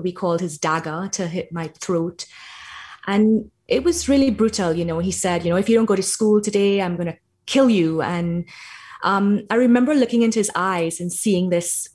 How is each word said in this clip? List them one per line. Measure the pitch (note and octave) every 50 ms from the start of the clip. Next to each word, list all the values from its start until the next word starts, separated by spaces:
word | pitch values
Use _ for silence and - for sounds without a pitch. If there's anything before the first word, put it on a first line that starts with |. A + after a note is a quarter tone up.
| D#3+
we | F#3 F3
called | - - F3 E3+ E3+ F3+
his | E3+ D3+ D3+
dagger, | - D#3+ D#3 E3 D3+ D#3 D3+ E3 F#3+ G3 -
to | - F#3+
hit | E3+ D#3+ F#3 E3 - E3
my | E3+ E3 D#3 D#3 -
throat. | - - F#3 E3 E3 F3 F3 - - - - - - - - - - - - - - - - - -
And | - G3 G#3 G#3+ A3 A3 A3 - - _ _ _
it | - - C4 C4
was | F4 E4+ E4+ - -
really | C#4 C#4 C4+ C4+
brutal. | G#3+ G3 A3 A3+ A3 - F#3+ E3+ D#3+
You | E3+ F3
know, | E3+ D#3+ E3
he | F3 F#3+
said, | F3+ - - F#3 F3 E3+ E3
you | E3+
know, | E3+
"If | F3+ G3+ G#3+
you | A3+
don't | A3+ A3+
go | A3 G#3
to | F#3+ F#3
school | - - - A3 G#3+ G#3+ G#3 G#3
today, | G#3 G3+ G3+ G3+ G3+ G3 G3 F#3+
I'm | F3 F3 E3+
gonna | F3 E3+ D#3 - _ _ _ _ _
kill | - - C4 C4+ B3+
you." | A3+ F#3+ E3 D#3+ D#3+ D#3+ C#3+
And, | - F3 F3 F3 E3+ E3+ F3 E3+ - - - - - - - - - - - -
um, | F3+ G3 G3+ G3+ G3+ G#3 G#3 - -
I | G#3+
remember | A#3 B3+ A#3+ A#3+ B3 B3+ B3 D4+
looking | C#4+ B3+ A#3+ A#3 A#3
into | A#3 A3+ A3 A3+
his | G3+ G#3 -
eyes | E3 F3 F#3+ F#3 F3 E3+ E3 E3 -
and | F3 F3
seeing | - - - A3 G3 F3+ F3+ F#3
this | F3 E3+ E3+ F3 - - - - -